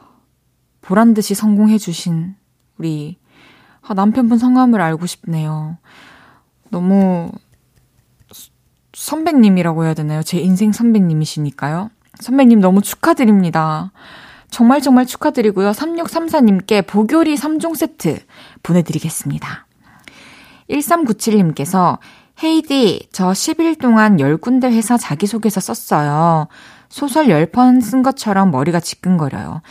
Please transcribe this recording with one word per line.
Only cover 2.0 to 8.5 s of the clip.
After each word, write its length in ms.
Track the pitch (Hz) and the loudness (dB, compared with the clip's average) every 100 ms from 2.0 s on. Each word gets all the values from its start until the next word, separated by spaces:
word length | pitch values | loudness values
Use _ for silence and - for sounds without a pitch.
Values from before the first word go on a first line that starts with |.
| 175 165 175 196 _ _ _ - | -4 -6 -6 -12 _ _ _ -10
우리, 400 | 165 151 147 180 _ _ _ _ _ _ - | -8 -8 -10 -16 _ _ _ _ _ _ -8
아, 60 | |
남편분 460 | 196 202 262 233 233 | -2 0 2 2 2
성함을 420 | 254 254 254 220 | 2 4 4 2
알고 240 | 165 160 175 | 0 -2 -6
싶네요. 720 | - - 160 156 156 156 170 _ - - - _ _ _ _ - | -10 -8 -6 -4 -6 -8 -12 _ -20 -20 -20 _ _ _ _ -12
너무 600 | 175 180 196 190 175 170 - _ _ _ _ _ _ _ _ _ - - | -4 0 2 2 0 -6 -14 _ _ _ _ _ _ _ _ _ -20 -20